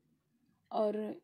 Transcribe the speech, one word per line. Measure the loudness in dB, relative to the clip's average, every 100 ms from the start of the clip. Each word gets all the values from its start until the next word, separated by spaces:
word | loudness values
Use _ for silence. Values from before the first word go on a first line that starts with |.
| _ _ _ _ _ _ -4
और | 2 2 2 -4 -8